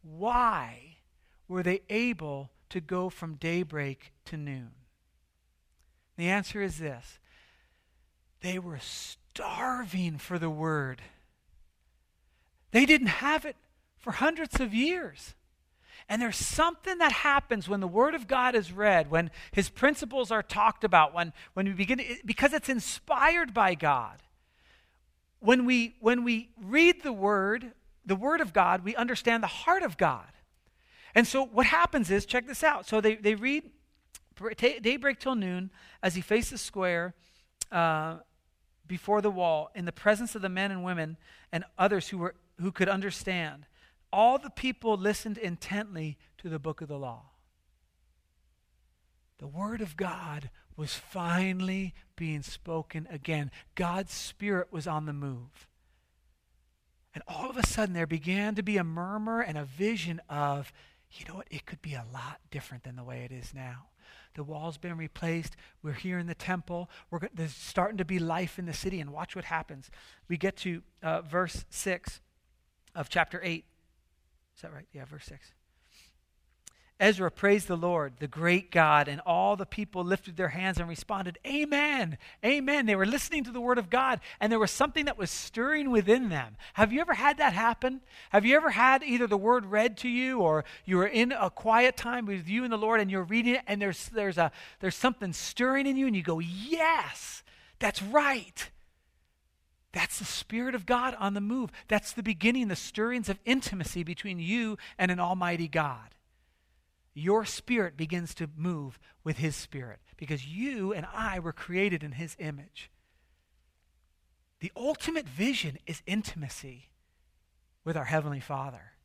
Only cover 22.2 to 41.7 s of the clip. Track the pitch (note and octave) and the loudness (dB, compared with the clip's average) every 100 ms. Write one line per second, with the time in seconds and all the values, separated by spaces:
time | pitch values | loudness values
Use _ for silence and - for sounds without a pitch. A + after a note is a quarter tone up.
22.2 | G3+ - C#4 D4+ - B3 - - - C4 | -4 2 4 2 0 -2 -2 -8 -2 4
23.2 | D4 F4 D4 A3 F#3+ D#3+ D3+ C3+ G#2+ - | 6 4 0 4 4 4 2 2 -2 -12
24.2 | _ _ _ _ _ _ _ _ _ _ | _ _ _ _ _ _ _ _ _ _
25.2 | _ _ G#3+ B3+ B3 B3 A#3 - A3 B3 | _ _ 4 6 6 2 0 0 2 2
26.2 | A#3+ A3+ A#3 - F#3+ C#4 E4+ F4 D4 G#3+ | 0 -2 -4 -16 0 6 6 6 -2 0
27.2 | G3 G#3 F#3+ A3+ A#3+ - _ _ - F#3+ | 2 2 2 -2 -6 -18 _ _ -4 0
28.2 | B3+ E4 A#3+ G3 F3 F#3 F#3 A3+ A#3+ A#3+ | 2 0 2 4 4 2 0 -2 -2 0
29.2 | A#3 A#3 G#3 - - F#4+ D#4 D#3 E3 A#2+ | 2 2 0 -2 2 2 2 2 0 0
30.2 | E2+ - _ _ _ _ _ - - A3 | -10 -20 _ _ _ _ _ -20 2 4
31.2 | A#3 C4+ C4 A3 - E4 F4 D4+ F3 G3 | 4 2 2 4 6 6 4 2 2 0
32.2 | - B3 A#3+ C4 D#4 B3+ - A3 G#3+ A3 | 2 -2 -2 2 2 2 0 4 4 4
33.2 | G#3 G#3+ B3 D4 - _ _ _ _ - | 0 2 0 -2 -4 _ _ _ _ -20
34.2 | _ - G#3+ G#3+ B3+ D4+ A3 C4+ C#4 B3+ | _ -10 -8 2 2 2 0 2 0 0
35.2 | C4 B3 F#3 F3+ F#3+ - - - - E3+ | -2 0 -2 -4 -6 -14 -20 -2 -2 -2
36.2 | - G#3+ - - - G3+ F#3 E3+ F3+ - | 0 0 0 -8 -8 -2 0 0 -4 -10
37.2 | _ _ _ _ - F3+ E3 D#3 D#3+ E3 | _ _ _ _ -2 2 2 2 -2 -8
38.2 | - _ _ _ _ _ D#3 F3+ - G#3 | -16 _ _ _ _ _ -10 -8 0 2
39.2 | G#3 F#3 F3 D#3 D#3 G3+ F3 - G#3 G#3+ | 2 2 2 2 -2 -8 -8 2 4 4
40.2 | A#3 A3 F#3+ F#3 G3 F#3+ F3+ F3 D#3 E3 | 0 -4 -4 -2 -2 -2 -4 -4 -4 -8
41.2 | _ - _ E3+ F#3 | _ -20 _ -6 -6